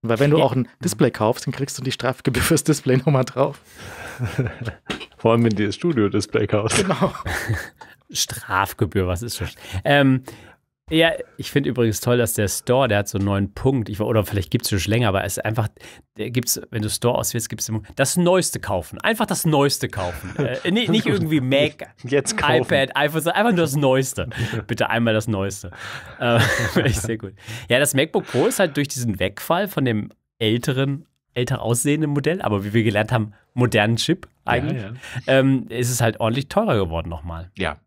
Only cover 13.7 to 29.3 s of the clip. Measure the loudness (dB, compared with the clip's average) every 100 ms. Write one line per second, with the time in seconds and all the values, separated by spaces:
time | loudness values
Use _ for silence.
13.7 | 0 -4 -4 2 2 2 -2 -2 -2 -2
14.7 | -2 0 2 2 0 -2 -4 -2 -2 -4
15.7 | _ -20 -20 _ -10 -4 -2 -2 -6 -6
16.7 | -6 -4 0 0 0 -2 -4 -6 -8 -4
17.7 | -6 -6 -2 0 2 4 4 2 -4 -4
18.7 | -4 -4 -4 -2 0 -2 0 2 4 2
19.7 | 2 -4 -4 -6 -6 -10 -4 -4 -2 0
20.7 | 0 2 2 2 0 2 0 2 2 2
21.7 | -2 -18 _ 0 0 0 0 2 2 2
22.7 | 0 0 0 0 0 0 2 2 2 2
23.7 | 2 4 4 2 -4 -6 -4 -4 -4 -6
24.7 | -4 0 2 2 2 0 -2 -2 -6 -14
25.7 | -14 -14 -14 -14 -4 2 4 4 0 0
26.7 | 0 0 0 -4 -6 -8 -14 -16 -14 0
27.7 | 2 2 2 0 0 -2 0 0 2 0
28.7 | 0 -4 -2 -4 0 -2